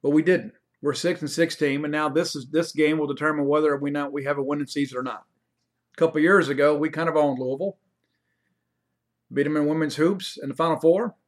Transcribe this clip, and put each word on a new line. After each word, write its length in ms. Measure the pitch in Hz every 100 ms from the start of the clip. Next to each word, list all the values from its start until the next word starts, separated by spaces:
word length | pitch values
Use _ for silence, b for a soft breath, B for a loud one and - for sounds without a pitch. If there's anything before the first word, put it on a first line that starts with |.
But 80 | 139
we 120 | 151
didn't. 300 | 160 180 - _ _ _
We're 100 | 143
a 40 | 139
six 260 | 170 180
and 80 | 147
six 260 | - 165 -
team, 280 | 147 139
and 60 | 147
now 180 | 151 151
this 260 | 143 170 147
is, 140 | 123
this 220 | 151 170
game 260 | - 151 156
will 80 | 147
determine 400 | 139 151 151 143
whether 280 | 151 156 143
we 140 | 143
not, 220 | 143 143
we 120 | 143
have 140 | 139 143
a 40 |
winning 240 | 135 147 139
season 320 | 147 139 123
or 40 |
not. 220 | 127 107 _ _ _ _ _ _ _
A 20 | -
couple 240 | 165 156
years 280 | 160 196 160
ago, 280 | 139 143 147
we 140 | 156
kind 180 | 156 165
of 80 | 156
owned 220 | 147 127
Louisville. 400 | 127 135 190 - _ _ _ _ _ _ _ _ _ _ _ _ _ _ _
Beat 140 | 135 143
'em 100 | 151
in 100 | 147
women's 300 | 156 156 -
hoops 400 | 160 196 - -
in 140 | 139
the 40 |
Final 240 | 131 165 -
Four. 380 | 160 180 233 -